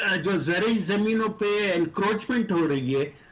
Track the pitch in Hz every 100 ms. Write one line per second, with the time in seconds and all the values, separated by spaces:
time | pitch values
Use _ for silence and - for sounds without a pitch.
0 | 208 190 160 185 139 175 220 226 165 208
1 | 214 226 220 214 208 208 202 170 160 -
2 | 196 214 - 247 220 170 156 139 127 135
3 | 135 - -